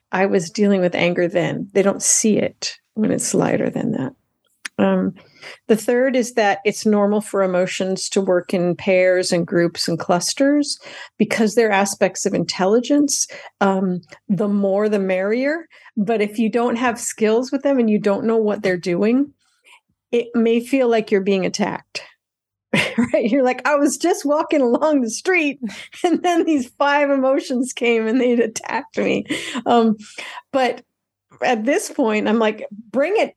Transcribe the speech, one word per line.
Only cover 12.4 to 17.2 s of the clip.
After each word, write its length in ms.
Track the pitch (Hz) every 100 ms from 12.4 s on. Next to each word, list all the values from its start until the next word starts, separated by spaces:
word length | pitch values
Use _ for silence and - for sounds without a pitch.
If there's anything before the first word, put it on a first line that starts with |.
| 175 - 185 226 240 294 285 - - - - _
Um, 420 | 202 190 190 180 - - -
the 200 | 180 208
more, 400 | 202 196 190 214
the 100 | 208
merrier. 640 | 190 185 196 233 269 330 330 - - -
But 240 | 196 220
if 180 | 208 214
you 100 | 220
don't 280 | 233 240 233
have 240 | 247 240
skills 500 | - -